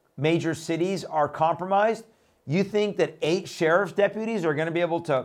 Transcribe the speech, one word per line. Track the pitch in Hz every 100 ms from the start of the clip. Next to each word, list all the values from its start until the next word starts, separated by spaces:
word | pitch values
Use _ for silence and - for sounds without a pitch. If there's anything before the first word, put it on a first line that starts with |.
| _ -
major | 151 165 160
cities | 147 - 160 185 185
are | - 156 151
compromised, | - 160 151 185 196 220 220 - _ _ _ -
you | 170
think | 196 208 208 190
that | 156 -
eight | 151 185 -
sheriff's | - 160 175 202
deputies | 202 202 208 220 220 165
are |
gonna | 147 160
be | 165
able | 170 165
to | 165 131